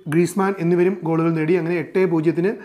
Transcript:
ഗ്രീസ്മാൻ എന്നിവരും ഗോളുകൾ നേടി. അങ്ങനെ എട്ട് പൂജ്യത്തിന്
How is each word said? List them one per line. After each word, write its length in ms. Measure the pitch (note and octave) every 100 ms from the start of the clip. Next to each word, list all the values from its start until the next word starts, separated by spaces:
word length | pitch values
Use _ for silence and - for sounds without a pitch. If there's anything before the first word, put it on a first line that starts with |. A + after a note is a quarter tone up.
| D3+
ഗ്രീസ്മാൻ 460 | D#3+ E3+ G3+ G3 F#3+
എന്നിവരും 380 | E3+ F3 F3+ F#3
ഗോളുകൾ 260 | D#3+ D#3+ E3
നേടി. 240 | D#3+ D#3
അങ്ങനെ 220 | F3 E3 F3
എട്ട് 340 | C#3 F#3+ F#3
പൂജ്യത്തിന് 420 | E3 D#3+ D#3 F#3+ B3